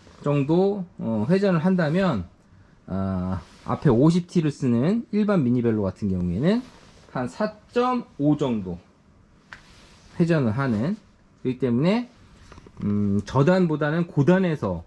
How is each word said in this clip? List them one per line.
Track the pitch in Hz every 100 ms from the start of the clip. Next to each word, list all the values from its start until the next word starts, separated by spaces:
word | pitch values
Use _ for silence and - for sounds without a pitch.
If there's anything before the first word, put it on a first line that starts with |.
| - -
정도, | 147 143 139 170 196 202 180 -
어, | 113 110 117
회전을 | 190 202 170
한다면, | 180 185 151 175 190 113 87 - _ - - - -
아, | 92 95 92 92 90 - - -
앞에 | - 151
오십 | 113 160 180 175
티를 | 180 156
쓰는 | - 131 117 151 233 -
일반 | 208 208 190
미니벨로 | 123 123 117 107
같은 | 95 - 101
경우에는 | 92 87 87 165 233 262 - - - -
한 | 139 123
사점오 | - 208 - - 240 254 247 - - 143 147
정도 | 139 110 92 87 - _ _ _ - - _ - - - - - - -
회전을 | 170 165 127
하는, | 117 135 107 143 214 - _ _ _
그렇기 | 131 123
때문에, | 127 117 170 226 240 - - - - - - -
음, | 104 104 101 101 -
저단보다는 | 135 139 190 175 151 151 165 175
고단에서 | - 139 185 180 151 104 85